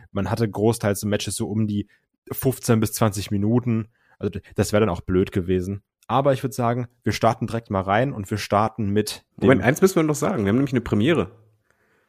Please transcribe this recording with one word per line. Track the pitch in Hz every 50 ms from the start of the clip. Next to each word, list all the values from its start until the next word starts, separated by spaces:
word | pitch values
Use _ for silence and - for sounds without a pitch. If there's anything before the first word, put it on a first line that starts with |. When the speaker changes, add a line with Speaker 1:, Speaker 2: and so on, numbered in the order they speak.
| - -
Speaker 1:
man | - 101 95 90
hatte | 113 107 117 101
großteils | 95 98 104 113 113 - - 101 101 - -
Matches | 104 104 101 - 104 -
so | - 113
um | - 104 110 110
die | 104 104 104 104 - _ _ _ _ _ _ _ -
fünfzehn | - - - 135 123 - - - 117 110
bis | 110 104 -
zwanzig | - 117 107 98 104 95 -
Minuten. | 107 98 101 107 120 123 120 123 113 113 110 - _ _ _ _ _
Also | - 98 101
d-, | - 98 - - -
das | - 98 - 104
wär | 104
dann | 110 98
auch | 85 -
blöd | - - 92 90 98 -
gewesen. | - 98 85 90 92 92 90 95 98 98 - _ _ _ _
Aber | - 113 131 135 143 135
ich | 117
würd | - 123 -
sagen, | - 120 117 120 127 120 - _ _ _
wir | 113 -
starten | - - 110 - - 117
direkt | 101 113 117 - -
mal | 104 95
rein | 92 95 98 110 131 143
und | - 110 95 -
wir | 110 98
starten | - - 104 101 110 110 - - 107 98
mit | 101 107 104 - - - - _ _
dem | - - 110
Speaker 2:
Moment, | 135 -
eins | - 123 - -
müssen | 190 190 -
wir | 170 160
noch | 156 147
sagen. | 135 151 190 196 120 101
Wir | 98
haben | 107
nämlich | 131 139 127 131
eine | 117
Premiere. | 117 - 113 104 110 156 170 127 87 - - - _ _ _ _ _ _ _ _ _ _ _ _ _